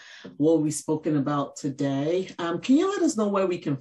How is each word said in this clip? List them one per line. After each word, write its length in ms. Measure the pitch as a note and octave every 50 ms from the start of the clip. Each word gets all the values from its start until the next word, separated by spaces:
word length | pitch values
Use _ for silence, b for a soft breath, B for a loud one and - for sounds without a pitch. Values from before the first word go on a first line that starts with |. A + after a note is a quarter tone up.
| B B B B B B B
what 240 | - C#3+ D#3+ E3 D#3
we've 100 | D3+ D#3 D3
spoken 440 | - - - D#3 D3+ - E3+ D#3
about 380 | D3 C3 D3 D3 C#3+ C#3+ - -
today. 760 | - - C#3+ C3 - C#3 C#3 C3+ C3+ C#3+ D#3 F3 F#3 F#3+ - -
Um, 240 | - F3 E3+ F3 E3
can 160 | - - C4
you 140 | D4+ F#4 F#4+
let 100 | G4+ G4
us 160 | F4 D4+ -
know 100 | G#3+ G#3+
where 200 | G3+ G3 G3 F#3+
we 100 | F3+ F3+
can 200 | F3 - E3 C#3+ C3+